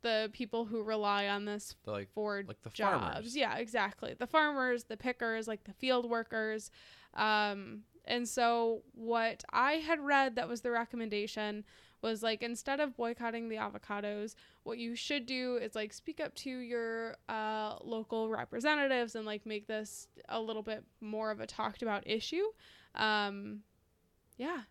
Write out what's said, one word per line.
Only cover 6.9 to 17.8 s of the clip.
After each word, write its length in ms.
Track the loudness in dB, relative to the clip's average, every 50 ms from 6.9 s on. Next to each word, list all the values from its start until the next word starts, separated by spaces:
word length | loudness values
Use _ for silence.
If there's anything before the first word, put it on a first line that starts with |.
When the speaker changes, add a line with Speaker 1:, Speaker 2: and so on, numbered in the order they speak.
| -20 -20 -20 -14 -2
Speaker 1:
Um, 680 | 0 4 4 6 6 4 4 2 -2 -6 -10 -12 -14 -14 _ _ -18 _
and 240 | 0 0 0 0 0
so 560 | 2 4 6 6 6 6 4 4 2 0 -4 -12 -16
what 500 | -10 -2 0 2 2 2 2 0 -2 -10 0 2
I 220 | 4 6 6 4
had 240 | 4 4 2 2 2
read 360 | 4 6 6 6 6 6 4
that 120 | 0 0 0
was 120 | -2 -2
the 100 | 0 0
recommendation 920 | 2 2 0 -2 -4 -6 -4 -2 0 -2 -2 -2 -2 -2 -2 -2 -2 -4 -8 -12 -18 -20 -20 -20 _ _ -2
was, 200 | -2 -2 2 2
like, 200 | 0 0 2 0
instead 360 | -4 -4 -4 -2 -2 2 2
of 160 | 2 0 0
boycotting 520 | -2 -2 -2 -2 -2 -2 -2 -2 -2 -4 -4
the 80 | -2
avocados, 760 | -2 -4 -4 -4 -8 -8 -6 -4 -4 -2 -2 -2 -2 -4 -6 -8 -12 -20 -20 -20 _ _
what 140 | -8 -6 -4
you 160 | -4 -4 -4
should 300 | -4 -2 0 0 0 0
do 300 | 0 -2 -2 0 0 0
is, 180 | 0 -2 -2 -4
like, 180 | -4 -4 -4 -6
speak 280 | -10 _ -10 -6 -4
up 140 | -4 -6 -6
to 140 | -8 -8 -6
your, 680 | -6 -6 -6 -4 -2 -2 -2 -2 -2 -2 -4 -6 -8 -12 _ -6
uh, 500 | -4 -2 -2 -2 -2 -2 -2 -4 -6 -8